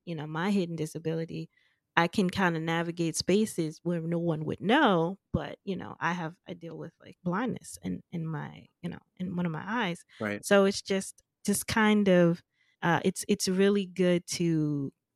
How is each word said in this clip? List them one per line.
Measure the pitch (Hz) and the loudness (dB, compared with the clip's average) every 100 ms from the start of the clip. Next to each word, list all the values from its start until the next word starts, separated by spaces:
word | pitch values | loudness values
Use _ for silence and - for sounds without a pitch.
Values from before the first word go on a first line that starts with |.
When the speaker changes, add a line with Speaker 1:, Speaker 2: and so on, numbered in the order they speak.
| - | -10
Speaker 1:
you | 160 | -8
know, | 151 | -6
my | 156 190 | -2 0
hidden | 202 170 160 | 0 0 -4
disability, | 156 156 160 165 165 160 165 _ _ _ _ - | -6 -6 -4 -4 -6 -8 -12 _ _ _ _ 2
I | 170 | 2
can | - 180 | 2 0
kinda | 190 180 160 | 2 2 2
navigate | 165 165 170 170 165 - | 0 -2 -2 -2 -2 -2
spaces | - 202 214 - 156 - | 2 2 2 -2 -4 -4
where | 170 170 | -4 -2
no | 165 170 | -2 0
one | 170 156 156 | 0 0 -2
would | - | -2
know, | 139 302 233 175 165 196 _ | 2 4 6 4 2 -4 _
but, | - 151 - | -6 -4 -10
you | 202 180 | -8 -8
know, | - - | -8 -4
I | 160 | -4
have, | 180 160 180 - | -2 -6 -10 -14
I | |
deal | 175 165 156 | -14 -12 -12
with, | 151 - | -14 -16
like, | - - | -20 -8
blindness | 180 185 247 - - - | -4 -2 -2 -6 -12 -10
in, | 190 180 - | -8 -8 -8
in | 170 160 | -8 -6
my, | 147 143 - - _ | -8 -10 -14 -20 _
you | 175 | -12
know, | - _ - | -12 _ -10
in | 185 175 | -6 -4
one | 175 | -4
of | |
my | 156 190 | -4 -6
eyes. | 240 190 165 _ - | -4 -4 -6 _ -8
Speaker 2:
Right. | 107 101 | -6 -4
Speaker 1:
So | - 202 98 | 2 4 4
it's | - | 0
just, | - 95 - - _ _ - | -4 -4 -6 -14 _ _ -2
just | 202 - | -2 0
kind | 226 214 214 196 | 2 4 4 6
of, | 180 170 170 _ _ _ _ | 6 6 2 _ _ _ _
uh, | 170 160 185 | 0 0 0
it's, | - - | -2 -2
it's | 202 196 | -2 0
really | 185 196 202 185 | 4 4 2 0
good | 180 180 175 - | 0 2 2 0
to | - 170 160 151 143 135 - _ | -2 0 2 0 -2 -4 -10 _